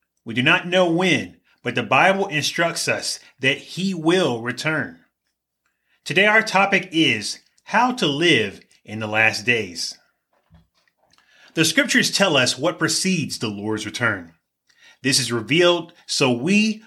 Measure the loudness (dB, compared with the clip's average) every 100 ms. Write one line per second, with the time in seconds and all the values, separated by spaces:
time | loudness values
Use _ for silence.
0 | _ _ -6 -2 2 0 2 2 2 2
1 | 2 0 -2 -16 _ _ -6 -4 0 4
2 | 4 2 -2 -4 -4 -2 -2 -2 -4 -4
3 | -6 -10 -14 _ -2 -2 -6 -6 -4 -2
4 | 0 2 0 -2 -6 -6 -4 -4 -6 -12
5 | _ _ _ _ _ _ _ _ _ _
6 | -2 2 4 4 4 4 6 2 0 2
7 | 2 0 -4 -12 _ _ -4 0 0 0
8 | -2 2 2 2 0 -6 _ _ -14 -8
9 | -2 2 2 2 -2 -2 -4 -8 -12 -12
10 | _ _ _ _ _ _ _ _ _ _
11 | _ _ _ _ -6 0 0 0 0 0
12 | 0 0 2 2 0 0 -4 -2 -2 -2
13 | -2 -2 -4 -6 -8 -6 -6 -6 -8 -4
14 | -2 -4 -8 _ _ _ _ _ -20 _
15 | -2 -2 -2 -4 -2 2 4 2 -4 _
16 | -8 -2 0 0 0 2 0 -4